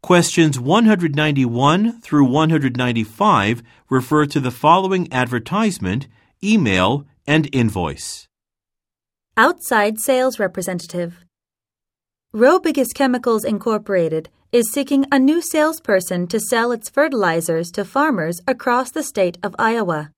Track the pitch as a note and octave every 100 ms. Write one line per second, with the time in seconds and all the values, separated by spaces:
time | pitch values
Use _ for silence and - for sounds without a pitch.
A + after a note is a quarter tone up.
0 | - F3 E3+ - D#3+ B2 B2 G3 A3+ G#3
1 | E3+ C#3+ D3+ C#3+ B2 A#2 C#3 E3+ A3 A#3
2 | - D3 C3+ C#3 D#3+ D#3+ C3+ B2 B2 A#2
3 | G#2+ - G#3+ D3 G2+ A#2 - _ _ C3
4 | A#2+ D3+ D3 D3 B2+ A#2+ D3+ F3 F#3+ F#3+
5 | F3 B2+ B2 B2 A2+ G3 A3 F3 F#2+ G#2+
6 | C#3 _ _ _ G3 A3 B2+ F#2 F#2 C#3+
7 | C#3+ _ - D3+ D3 C3 A2+ G2 E2 C#2+
8 | - - - _ _ _ _ _ _ _
9 | _ _ _ - B3+ E4+ - A3+ G#3 A3
10 | - B3+ B3+ B3+ G3 F#3+ F#3 F3+ - F3+
11 | E3+ F3 _ _ _ _ _ _ _ _
12 | _ _ _ G#3+ B3 F4+ E4+ C#4+ A#3+ -
13 | C4+ B3 B3 A3 G#3+ G#3 - G#3+ G#3+ F#3+
14 | D#3+ D#3+ D#3+ _ _ A#3+ A3+ - C#4 C#4
15 | C#4 C4+ C4 E4 E4 D#4 D4+ D#4 - F#3+
16 | F#3 F3+ F3 A3+ - A#3+ A#3+ A3+ - -
17 | D#4 B3+ F#3 E3 E3 D#3+ E3+ - G3 C4+
18 | D#4 A3 D#3+ F3 - B3+ - B3 B3+ D#4
19 | D4+ - F#3 F3 G#3 - A3+ A#3 F#3+ D#3
20 | D3+